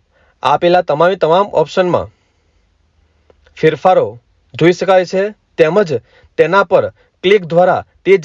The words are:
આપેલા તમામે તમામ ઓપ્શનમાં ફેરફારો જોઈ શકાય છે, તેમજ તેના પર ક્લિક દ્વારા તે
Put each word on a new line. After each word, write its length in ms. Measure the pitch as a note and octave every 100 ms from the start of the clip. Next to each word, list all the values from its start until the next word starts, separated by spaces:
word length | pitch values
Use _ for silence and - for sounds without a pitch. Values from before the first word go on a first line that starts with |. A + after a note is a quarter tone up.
| _ _ _ _
આપેલા 420 | B2+ C#3+ F3 F3+ F3
તમામે 260 | D3 F3 F#3+
તમામ 220 | D#3 F3 G#3 -
ઓપ્શનમાં 500 | D#3 - F3+ C3+ F2+ _ _ _ _ _ _ _ _ _ _ _ _ _ _ -
ફેરફારો 460 | D#3+ D#3+ F#3+ F3+ A#2 A#2 _ _ _
જોઈ 240 | A#2 E3 F3
શકાય 300 | F#3 F#3+ F3
છે, 120 | F#3+ G3+ A3 _ -
તેમજ 320 | D#3 F#3 F#3 B2 - _ _ -
તેના 300 | D#3 F#3+ G3
પર 140 | F3+ G#2+ - _ _
ક્લિક 180 | F3+ G#3 E3+
દ્વારા 300 | E3 F3+ C3+ - _
તે 160 | - F#3+